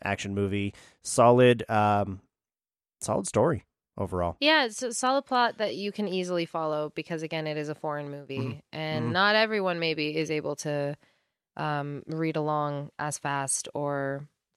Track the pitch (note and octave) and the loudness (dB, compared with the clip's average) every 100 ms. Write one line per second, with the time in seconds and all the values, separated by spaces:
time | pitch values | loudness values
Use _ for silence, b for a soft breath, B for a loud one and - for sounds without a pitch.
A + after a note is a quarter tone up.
0 | G2+ G2 G2+ G2 G2+ G2+ G2+ b b b | -4 -4 -2 -2 0 0 -4 b b b
1 | - - A#2+ B2 B2 A#2+ - A2 G#2 G#2 | -2 6 8 10 8 6 2 2 4 2
2 | G2+ F#2+ _ _ _ _ _ _ _ - | 0 -6 _ _ _ _ _ _ _ -10
3 | - - G3 G#2+ D#3+ G2+ - _ _ - | -4 -2 0 2 2 2 -6 _ _ -8
4 | F#2+ F#2 F2 E2 C#4+ D#4 B3 G#3 B3 A#3 | -4 -2 -2 0 2 4 2 -2 -6 -2
5 | B3+ C4+ - B3 A#3 - G#3 C#3 G3+ G3 | 0 0 0 0 0 0 -4 -4 -6 -4
6 | G3+ F#3 F3+ F3 E3 E3+ D#3 D3+ D3+ - | -2 -2 0 -2 -2 -2 -2 -2 -4 -6
7 | - E3 D#3+ D#3+ D#3 D3+ D3+ D3+ D#3 D3 | -6 -6 -4 -4 -4 -4 -4 -6 -4 -4
8 | C#3+ C#3+ C3+ C3+ B2 - - - D#3 D#3 | -6 -10 -8 -6 -6 -8 -10 -8 -4 -2
9 | D#3 F3 G3+ G#3+ A3 G#3+ F#3+ E3+ E3 D#3 | 0 2 4 4 2 2 0 0 0 0
10 | D3+ D#3 D#3 D3+ C#3+ D3 D#3 D3 C#3+ D3 | 0 -2 -2 -2 -4 -4 -2 -2 -2 -4
11 | _ _ _ _ _ - D3+ D3 C#3+ C#3+ | _ _ _ _ _ -6 -4 -4 -4 -8
12 | - D#3+ D#3+ D#3 D3+ D3+ D3 C#3+ C#3+ - | -8 -4 -2 0 0 0 -2 -4 -6 -8
13 | D3+ - D3 C#3 C#3 - - C#3+ C#3+ C#3+ | -6 -4 -4 -2 -2 -4 -4 -4 -2 -2
14 | C#3 C#3 D3 _ _ | -2 -6 -10 _ _